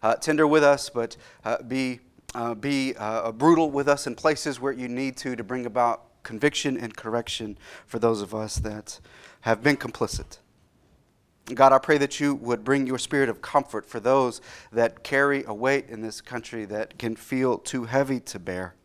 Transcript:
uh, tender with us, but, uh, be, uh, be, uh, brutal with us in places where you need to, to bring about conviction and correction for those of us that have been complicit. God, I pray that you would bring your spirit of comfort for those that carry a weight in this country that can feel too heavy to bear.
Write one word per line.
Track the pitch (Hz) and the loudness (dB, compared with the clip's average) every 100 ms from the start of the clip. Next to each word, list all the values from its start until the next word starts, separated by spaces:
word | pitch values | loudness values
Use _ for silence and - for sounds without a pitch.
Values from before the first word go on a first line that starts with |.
uh, | 110 | 2
tender | 117 - 151 156 | 0 0 2 4
with | 156 | 6
us, | 147 139 - | 6 4 0
but, | 120 113 - - _ | -6 -6 -8 -20 _
uh, | 110 120 | -4 -4
be, | 123 131 131 123 _ _ _ | -4 -4 -4 -6 _ _ _
uh, | 123 117 | -8 -6
be, | 113 139 139 131 - | -4 -2 -2 -2 -4
uh, | 107 110 104 | -4 -4 -4
brutal | 110 143 165 160 | 2 4 6 4
with | 139 139 | 0 2
us | 143 - | 2 0
in | |
places | 113 156 147 156 127 | -2 0 0 -4 -4
where | 131 | -4
you | 127 123 | -4 -6
need | 123 135 127 | -4 -6 -6
to, | 135 123 | -8 -8
to | |
bring | 104 127 120 | -6 -6 -4
about | 110 120 117 _ _ | 0 2 0 _ _
conviction | - 113 147 - 147 131 | -14 0 0 0 -4 -4
and | 117 107 | -6 -10
correction | 110 117 117 - 110 98 - - - | -4 -4 -4 -8 -8 -12 -18 -20 -10
for | 117 | 0
those | 117 110 | 2 2
of | 101 | -2
us | 110 107 - | -6 -6 -6
that | 107 107 - - - - - - | -6 -8 -14 -18 -20 -20 -20 -8
have | - 110 | 0 2
been | 127 139 | 4 2
complicit. | 123 - 107 - 78 - _ _ _ _ _ _ _ _ _ _ - | -2 -4 -4 -4 -10 -16 _ _ _ _ _ _ _ _ _ _ -14
God, | 123 175 | 6 8
I | 135 | 8
pray | - 151 | 6 2
that | 139 - | 2 0
you | 147 139 | 0 0
would | 117 120 | -2 -2
bring | 107 139 131 | 2 2 2
your | 127 | -4
spirit | - 147 135 | -2 0 0
of | 107 | -2
comfort | - 147 131 107 | 0 0 0 -8
for | - 120 | -8 -4
those | 107 135 127 113 - - - | 2 4 2 -2 -16 -20 -8
that | 110 117 - | 0 0 0
carry | - 139 139 139 | -4 2 2 0
a | - | -4
weight | 107 127 139 - | -4 0 0 -2
in | 113 | -10
this | 110 - | -10 -12
country | - 123 - 117 | -12 -12 -10 -10
that | 104 104 110 - | -6 -6 -6 -6
can | 117 | -6
feel | 110 - 131 131 113 | -6 -4 0 0 0
too | - 135 | -4 -6
heavy | 117 127 139 131 | 0 0 0 -2
to | - 101 | -6 -12
bear. | 90 90 90 - | -8 -8 -8 -14